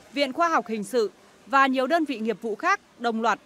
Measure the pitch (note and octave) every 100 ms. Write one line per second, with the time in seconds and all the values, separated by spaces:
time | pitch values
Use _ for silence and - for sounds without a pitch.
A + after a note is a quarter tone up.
0 | - B3+ C#4 C4 E4+ D#4 A3 A3 G3 B3
1 | G#3 - - _ - C4+ C4+ C4 B3+ E4+
2 | D4+ A#3 A3 G#3+ A#3 G3+ E4 G4+ _ -
3 | A#3+ A3 A3+ G3